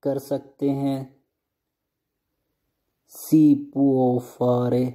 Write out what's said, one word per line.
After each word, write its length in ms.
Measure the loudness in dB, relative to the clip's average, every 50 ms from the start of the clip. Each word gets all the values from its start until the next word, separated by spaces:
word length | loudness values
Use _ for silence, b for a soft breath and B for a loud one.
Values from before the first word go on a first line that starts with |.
कर 160 | -4 -4 -4 -4
सकते 520 | -6 -6 -8 -8 -8 -12 _ _ -2 -2
हैं। 440 | -2 -2 -2 -4 -4 -6 -8 -14 _ _ _ _ _ _ _ _ _ _ _ _ _ _ _ _ _ _ _ _ _ _ _ _ _ _ _ _ _ _ _ _ _ _ _ _ _ _ _ _
Si 460 | -20 -20 -4 0 4 4 6 6 4
può 640 | 2 0 -8 -4 0 0 2 2 2 2 2 0 -2
fare। 680 | -4 -8 -6 -4 0 0 0 0 0 0 0 0 -2 -2